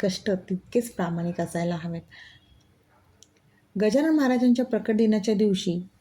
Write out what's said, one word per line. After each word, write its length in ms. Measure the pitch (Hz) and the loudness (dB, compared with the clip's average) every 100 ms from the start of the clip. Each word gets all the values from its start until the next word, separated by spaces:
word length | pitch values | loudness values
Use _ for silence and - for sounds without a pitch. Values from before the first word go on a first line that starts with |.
कष्ट 280 | 202 190 - | -2 -2 -2
तितकेच 600 | 185 - 185 - 240 233 | -4 -4 -8 -2 -2 -2
प्रामाणिक 500 | - 175 170 170 175 | -4 -4 -4 -4 -4
असायला 360 | 165 170 170 170 | -4 -4 -4 -4
हवेत. 180 | 170 165 - - - - _ _ _ _ _ _ _ _ _ _ _ _ _ 190 | -6 -10 -12 -20 -20 -20 _ _ _ _ _ _ _ _ _ _ _ _ _ 0
गजानन 280 | 214 247 320 | 2 2 2
महाराजांच्या 560 | 311 262 254 247 240 254 | 2 2 2 4 2 2
प्रकट 300 | 214 214 220 | -2 0 2
दिनाच्या 400 | 220 214 208 202 | 2 2 2 2
दिवशी, 400 | 214 185 185 170 180 _ | 2 0 -2 -4 -6 _